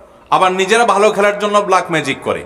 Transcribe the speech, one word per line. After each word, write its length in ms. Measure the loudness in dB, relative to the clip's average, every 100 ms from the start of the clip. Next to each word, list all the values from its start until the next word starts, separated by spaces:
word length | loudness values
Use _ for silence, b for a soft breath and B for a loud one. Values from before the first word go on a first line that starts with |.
| -20 -20 -2
আবার 220 | 0 2
নিজেরা 340 | 0 0 2 2
ভালো 260 | 2 2
খেলার 280 | 2 0 0
জন্য 180 | -2 -2
black 340 | 0 0 0
magic 260 | -4 -4 -6
করে। 220 | -4 -6